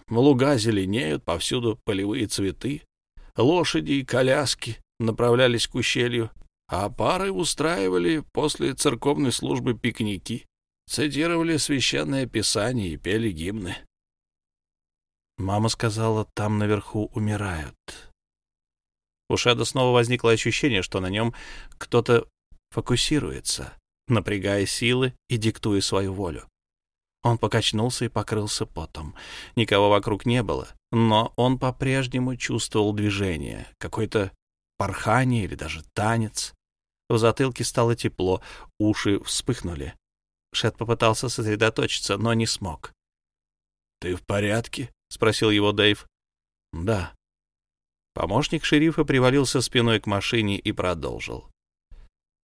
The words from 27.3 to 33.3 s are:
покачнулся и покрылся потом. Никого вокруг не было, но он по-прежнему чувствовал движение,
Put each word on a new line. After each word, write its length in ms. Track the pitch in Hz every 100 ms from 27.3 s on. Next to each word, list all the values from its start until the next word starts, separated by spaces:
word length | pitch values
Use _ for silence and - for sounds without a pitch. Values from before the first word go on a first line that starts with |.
| 113
покачнулся 680 | 107 113 - 107 120 - 120
и 40 |
покрылся 560 | 110 101 107 104 - 110
потом. 500 | - 80 - 76 - - - - 117
Никого 340 | 110 101 101
вокруг 360 | 104 104 101 123
не 160 | 123
было, 280 | 98 67 - - -
но 420 | 117 113 107 - -
он 240 | 123 127
по-прежнему 760 | 131 123 131 135 123 127 127 123
чувствовал 580 | - 120 - 110 104
движение, 760 | 104 104 98 95